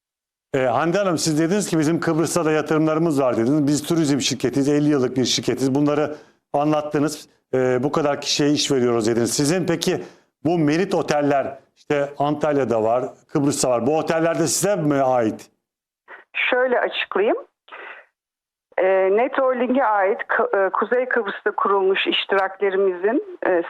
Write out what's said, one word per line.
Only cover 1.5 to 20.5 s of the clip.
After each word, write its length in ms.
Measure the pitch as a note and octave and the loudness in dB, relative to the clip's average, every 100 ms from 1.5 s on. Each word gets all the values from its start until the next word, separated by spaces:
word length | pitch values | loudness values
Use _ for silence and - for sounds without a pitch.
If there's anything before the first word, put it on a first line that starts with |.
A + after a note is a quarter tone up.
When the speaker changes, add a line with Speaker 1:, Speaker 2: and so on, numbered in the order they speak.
| G#3 F#3 | 0 0
Speaker 1:
ki 80 | E3 | 0
bizim 220 | D3+ E3 | 0 0
Kıbrıs'ta 440 | E3 D#3+ D#3+ F3+ | 0 0 0 0
da 80 | D#3 | 0
yatırımlarımız 720 | D#3 D3 D#3 D#3 D#3 E3+ C#3 | 0 0 0 2 2 0 2
var 100 | C3 A2+ | 0 2
dediniz. 300 | A2+ D3+ C#3+ | 2 2 2
Biz 220 | D3 C3+ | 0 0
turizm 320 | E3 D3+ C#3+ | 0 2 0
şirketiyiz, 480 | - B2 B2+ C3 C#3 | -2 -2 -2 0 2
elli 200 | D3 D3 | 2 2
yıllık 280 | D3 B2+ B2+ | 2 0 0
bir 80 | |
şirketiz. 500 | A#2+ - A#2 A#2+ C3+ | 0 0 -2 0 0
Bunları 400 | C3 D3 D3 D3+ - - _ _ | 2 0 0 -2 -6 -18 _ _
anlattınız. 760 | D3 D3+ D3+ D3 D3+ D3+ D3 - _ _ | -2 0 0 0 -2 -2 -4 -14 _ _
E, 280 | C3 B2+ B2+ | 0 2 2
bu 100 | C3+ | 0
kadar 280 | D#3+ D3 C#3+ | 0 0 -2
kişiye 300 | - - D3 | -2 0 2
iş 220 | C#3+ - | 2 0
veriyoruz 360 | C#3 A#2+ A#2 A2 | 2 2 2 0
dediniz. 260 | A#2 A#2 | 0 0
Sizin 320 | - D3 F#3 D#3 | 0 0 0 0
peki 380 | E3 F3 D#3 - - _ _ | 0 0 -2 -6 -18 _ _
bu 140 | D3 F3 | -2 2
Merit 360 | D3 D#3+ G3 | 2 2 0
Oteller, 640 | F#3 C#3 D3 C#3+ C#3 C3 - _ _ | 0 0 0 2 0 -2 -8 _ _
işte 320 | - D3 C#3 - | -4 -2 -2 -2
Antalya'da 640 | C#3+ D3 D#3 C#3+ B2+ A2+ | -4 0 0 0 0 0
var, 220 | A2 B2 C3 - _ | 2 0 -2 -8 _
Kıbrıs'ta 380 | D#3 C#3+ - C3+ | -2 0 0 0
var. 160 | B2 A2+ | 0 0
Bu 120 | D#3 | 0
oteller 360 | D3+ E3 E3 | 0 0 0
de 120 | D#3 D#3+ | 0 0
size 300 | - F#3+ G3+ | 0 0 0
mi 180 | D3 | 0
ait? 560 | C#3+ C3 B2+ A2 G#2+ - _ _ _ _ _ - - - | 2 2 2 0 -2 -10 _ _ _ _ _ -20 -20 -12
Speaker 2:
Şöyle 460 | - - B3 B3+ A#3+ | -6 -2 0 2 0
açıklayayım. 560 | - - - G3 G#3 G#4+ - _ _ - - - - _ _ _ _ _ _ - | 0 -4 -4 0 0 0 -6 _ _ -20 -18 -18 -20 _ _ _ _ _ _ -2
E, 380 | F#3+ F#3+ F#3+ G3+ | 2 2 2 2
Net 220 | C4 - | 0 0
Holding'e 460 | B3+ B3+ A#3+ B3+ | 0 0 0 0
ait 440 | A#3+ G#3 G3 A#3+ - | 0 2 0 -2 -2
K-, 200 | - A3+ | -2 0